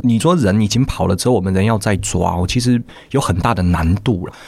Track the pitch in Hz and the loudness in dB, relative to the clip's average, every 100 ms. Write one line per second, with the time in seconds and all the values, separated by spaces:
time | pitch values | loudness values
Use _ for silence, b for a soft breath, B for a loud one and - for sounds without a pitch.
0 | 123 113 160 175 104 104 104 117 135 - | 0 2 2 2 2 2 2 0 -2 -2
1 | 90 92 120 120 92 95 104 113 110 101 | -2 0 0 0 0 0 0 0 0 -2
2 | 101 90 87 87 90 123 120 120 - B | -2 -2 -2 -2 -2 0 0 0 -2 B
3 | B 135 - 90 117 95 90 87 82 98 | B -2 0 0 -2 0 0 2 2 0
4 | 117 95 - B | 0 -2 -4 B